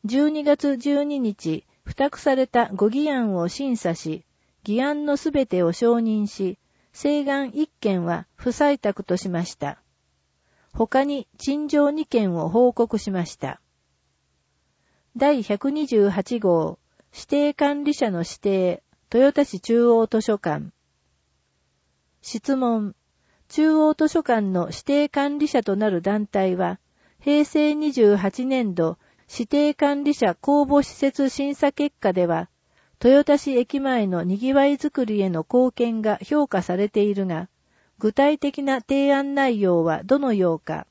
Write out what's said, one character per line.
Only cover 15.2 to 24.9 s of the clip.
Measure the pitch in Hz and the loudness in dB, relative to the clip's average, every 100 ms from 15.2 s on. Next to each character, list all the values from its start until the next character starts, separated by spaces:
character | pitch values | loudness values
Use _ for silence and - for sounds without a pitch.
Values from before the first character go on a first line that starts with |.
| 277 285 | 0 2
百 | 214 202 277 | -2 -2 -2
二 | 294 294 | -4 0
十 | 226 202 | 2 2
八 | 196 190 240 | 0 -4 -2
号、 | 208 170 160 170 _ _ _ | 2 2 0 -6 _ _ _
指 | - - | -20 -4
定 | 285 294 | 0 0
管 | 285 285 285 | 2 0 0
理 | 285 | -2
者 | 294 233 | 0 -2
の | 180 | -2
指 | 170 - | -6 -4
定、 | 208 190 180 175 _ _ _ | -2 0 0 -2 _ _ _
豊 | 233 269 | 4 4
田 | 285 | 4
市 | 285 185 | -2 -4
中 | - 233 240 | 0 2 4
央 | 226 220 | 4 2
図 | 220 | 0
書 | 214 208 | 0 -2
館。 | 170 147 147 _ _ _ _ _ _ _ _ _ _ _ _ _ _ _ | -2 -6 -8 _ _ _ _ _ _ _ _ _ _ _ _ _ _ _
質 | - 220 - 262 | -12 -10 -4 -2
問。 | 254 226 208 - _ _ _ _ _ | 0 -2 -4 -10 _ _ _ _ _
中 | - 311 311 | 0 2 4
央 | 311 | 4
図 | 302 311 | 2 0
書 | 330 | 0
館 | 302 233 202 | 0 0 0
の | 180 170 | -2 -4
指 | - | -6
定 | - | -2